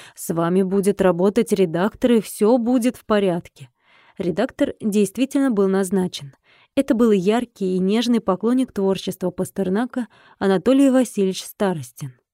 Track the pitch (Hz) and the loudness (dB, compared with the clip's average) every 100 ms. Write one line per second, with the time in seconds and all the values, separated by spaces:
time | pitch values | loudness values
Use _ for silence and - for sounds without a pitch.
0 | - - - 165 165 185 190 196 190 196 | -20 -18 -8 -2 0 0 0 0 0 2
1 | 190 170 190 214 226 196 185 165 202 - | 2 2 2 0 0 0 0 0 -2 0
2 | 254 240 - - 208 254 226 254 233 - | 2 2 0 -2 2 2 2 0 0 -4
3 | _ 208 196 170 - _ 131 _ _ _ | _ 0 0 -2 -6 _ -20 _ _ _
4 | _ _ 175 165 254 - 190 - 220 202 | _ _ -6 -2 -4 -2 -4 -2 -2 2
5 | 196 - 262 285 269 208 196 190 190 196 | 0 0 -2 0 0 2 2 0 0 0
6 | 180 - 139 _ _ _ _ - 277 220 | -2 -6 -16 _ _ _ _ -4 0 2
7 | 240 208 180 226 240 _ 185 185 185 214 | 4 4 2 0 -2 _ -4 -2 0 0
8 | 233 233 - 180 220 254 262 - 196 190 | 0 0 0 -2 0 0 -2 -2 -2 -2
9 | - 180 180 175 180 - 185 196 247 - | -6 -6 -6 -4 -8 -4 -2 -2 -2 -6
10 | 233 _ _ _ 196 190 220 269 277 254 | -10 _ _ _ 0 2 2 4 4 4
11 | 240 - 190 185 - - 202 170 127 - | 0 0 -2 -2 -12 -4 -4 -4 -8 -12
12 | 139 - _ | -14 -14 _